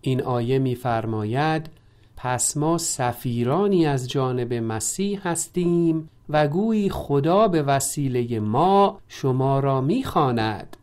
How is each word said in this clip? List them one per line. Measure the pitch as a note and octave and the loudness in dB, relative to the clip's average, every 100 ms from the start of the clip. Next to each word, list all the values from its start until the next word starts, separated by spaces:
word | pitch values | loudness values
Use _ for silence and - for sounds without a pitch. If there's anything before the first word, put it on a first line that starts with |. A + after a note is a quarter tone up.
این | - B2+ | -2 -2
آیه | B2+ B2 A#2+ C3 | -2 -2 0 0
می‌فرماید: | C3+ B2 B2+ A#2 A2 A2 G#2+ B2+ D#3 D#3+ D#3 - - - - - | 0 -2 -2 -2 -2 -4 -2 -2 0 -2 -6 -18 -20 -20 -20 -10
"پس | B2 B2 - D3 | -6 -2 -2 -2
ما | D3+ E3+ | 0 0
سفیرانی | E3 - B2 A#2+ B2+ A#2+ A#2+ D#3 G3+ F#3 D#3 | -2 -2 -2 -2 -4 0 0 2 2 4 4
از | C#3 B2 | 2 -2
جانب | C#3+ C3 B2+ A#2+ | -2 0 -2 -2
مسیح | A#2+ A2+ A2 - - G3+ G3+ F3+ | -2 -2 -4 -4 -2 -4 -2 -4
هستیم | E3 - - F3 E3+ E3+ D#3+ D#3 _ - | -4 -4 -2 2 4 2 0 -4 _ -2
و | D3+ D3 | 0 2
گویی | D#3+ A3 A3 G3 | 2 0 2 0
خدا | C3 - C#3+ D3 F#3 A3 | -2 0 2 4 4 4
به | E3+ | 2
وسیله | C#3 C#3 - - C#3 B2 A#2+ A2+ | 2 0 0 -4 -2 -2 -2 -2
ما | G#2+ A#2 F3 G3 G3 G3 - | 0 2 4 4 4 0 -18
شما | - C3+ B2+ C3+ C#3 | -4 -2 0 2 2
را | C3+ C3+ | 2 0
می‌خواند." | C3 A#3 C4 - C#3 A#2 A2 G#2 - - | 0 0 0 0 2 2 -2 -4 -10 -18